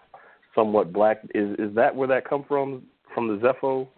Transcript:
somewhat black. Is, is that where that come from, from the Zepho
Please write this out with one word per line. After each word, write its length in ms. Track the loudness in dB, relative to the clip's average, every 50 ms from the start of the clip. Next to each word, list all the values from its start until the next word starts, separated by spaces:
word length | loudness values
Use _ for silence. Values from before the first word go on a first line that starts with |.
| _ _ -20 -20 -20 -20 _ _ _ _ _
somewhat 360 | 0 2 2 2 2 0 0
black. 300 | 2 2 2 2 2 0 -4 -6 -4
Is, 220 | -2 -2 -2 -2 -4
is 140 | -4 -2 0
that 200 | 2 2 2 2
where 120 | 0 0 0
that 200 | 0 -2 -2 -2
come 180 | -6 -6 -4 -2
from, 360 | -2 -2 -2 -4 -6 -10 -14 -20 _ _ _ _ -6
from 140 | -4 -2 -2
the 80 | -2 0
Zepho 500 | 2 0 0 0 -2 -2 -2 -2 -4 -8 _